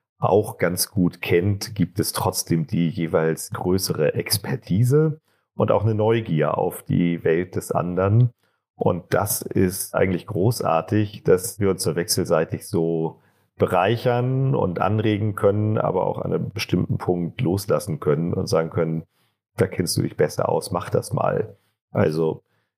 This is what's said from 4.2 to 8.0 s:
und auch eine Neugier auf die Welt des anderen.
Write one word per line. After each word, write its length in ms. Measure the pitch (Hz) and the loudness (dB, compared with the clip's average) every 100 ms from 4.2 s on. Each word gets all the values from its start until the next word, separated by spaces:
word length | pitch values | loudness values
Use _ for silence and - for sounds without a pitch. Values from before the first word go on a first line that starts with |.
| - - - 67 - 92 123 143 156 151 _ _ _ | -2 -4 -4 -6 -2 0 4 4 2 -2 _ _ _
und 160 | - 117 | -2 0
auch 120 | 101 | 2
eine 120 | 107 | 2
Neugier 640 | 107 107 117 107 80 76 - | 2 2 2 0 0 0 0
auf 240 | 90 - | -2 -4
die 420 | - 95 87 85 | -2 2 2 0
Welt 320 | - 82 92 - | 2 0 0 -6
des 160 | - | -4
anderen. 580 | - 85 87 | -2 -2 0